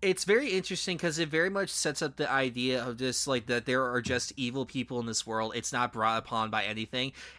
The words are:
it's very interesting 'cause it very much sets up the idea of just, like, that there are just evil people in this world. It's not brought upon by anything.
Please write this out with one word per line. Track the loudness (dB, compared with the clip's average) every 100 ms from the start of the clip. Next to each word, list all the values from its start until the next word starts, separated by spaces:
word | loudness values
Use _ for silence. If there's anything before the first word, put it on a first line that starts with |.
it's | 0 2 4
very | 4 4
interesting | 0 -2 -4 -2 -2
'cause | 0 0
it | 0
very | 2 2
much | 0 -2
sets | 0 -2 0
up | -2 -2
the | 0
idea | 2 2 0 0 0
of | -2 -2
just, | -2 0 2
like, | 0 2
that | 0 2
there | 2 2
are | 0
just | 0 0 -2 -2
evil | -2 -2 -2
people | -4 -4 -2
in | -2
this | -2 -2
world. | -2 0 -2
It's | -2
not | 0 -2
brought | 2 2 2
upon | 0 -2 0
by | 0 0
anything. | -2 -4 -2 -4 -6 -16